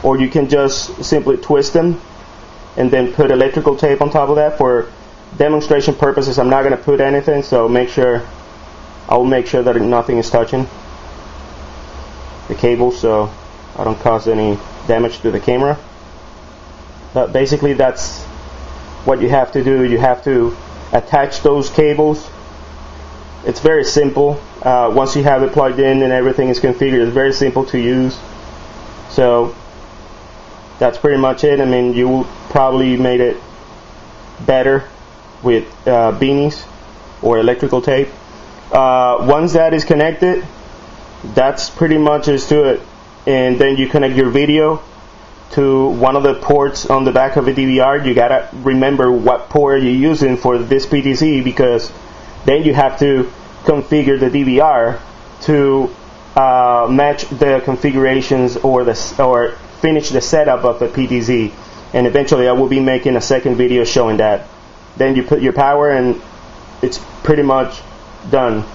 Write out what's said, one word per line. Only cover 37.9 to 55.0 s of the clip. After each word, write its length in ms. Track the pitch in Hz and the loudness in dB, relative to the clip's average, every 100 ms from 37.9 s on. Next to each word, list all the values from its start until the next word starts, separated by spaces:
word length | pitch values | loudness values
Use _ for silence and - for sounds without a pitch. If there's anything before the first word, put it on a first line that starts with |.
| 135 139 - - - - - - | 0 -2 -6 -20 -20 -20 -20 -2
Uh, 540 | - 131 127 123 120 123 | 2 4 2 2 0 2
once 260 | 147 170 | 2 2
that 200 | 160 165 | 2 2
is 120 | 160 - | 0 0
connected, 600 | 151 156 170 180 185 - - - - - - - - - | 2 2 0 0 0 -6 -18 -20 -20 -20 -20 -20 -18 -6
that's 360 | 107 131 143 - | 0 0 0 -8
pretty 280 | - 165 156 | -2 0 2
much 300 | 151 147 151 | 2 2 0
is 180 | 139 - | -2 2
to 180 | 151 139 | 2 2
it. 160 | 120 - - - - - | 0 -4 -20 -20 -10 -2
And 340 | 135 127 123 | 0 2 2
then 180 | 139 135 | 2 2
you 100 | 131 | 0
connect 280 | 151 131 127 | 0 0 2
your 140 | 127 | 2
video 540 | 120 147 151 156 156 - - - - - - - | 2 2 2 2 -2 -8 -20 -20 -20 -20 -20 -8
to 380 | - 139 135 135 | -2 2 2 2
one 260 | 120 127 139 | 2 2 2
of 80 | |
the 120 | 139 135 | 2 0
ports 500 | - 147 139 139 - | 0 2 2 -4 -2
on 180 | 135 | 0
the 80 | 135 | 2
back 240 | 131 135 135 | 2 0 0
of 100 | 131 | 0
the 80 | |
D 120 | 135 135 | 0 0
V 140 | 131 | 2
R. 180 | 131 143 | 2 2
You 160 | 135 | 0
gotta 360 | 120 120 127 - | 2 2 0 -2
remember 580 | 127 131 131 131 139 127 | -6 -2 2 2 2 2
what 380 | 123 113 123 - | 2 2 0 0
port 320 | 151 143 139 | 0 2 2
you're 100 | 131 | 2
using 460 | 127 147 151 139 127 | 2 2 2 0 0
for 200 | 123 120 | 0 0
this 280 | 117 135 - | 0 0 0
P 160 | 147 | -2
T 120 | 135 | 0
Z, 280 | 131 156 143 | 0 2 2
because 500 | 127 120 127 117 - - - - - - - | 0 0 2 2 -4 -16 -20 -20 -20 -4 0
then 180 | 143 | 2
you 100 | 160 | 2
have 240 | 139 135 - | 2 2 2
to 300 | 143 135 123 - - - - | 0 2 -2 -8 -20 -6 -2
configure 540 | 151 135 151 135 135 | 0 0 0 2 2
the 100 | 127 | 2
D 140 | 143 | 0
V 160 | 135 127 | 2 4
R 380 | 156 135 117 113 | 4 2 0 -2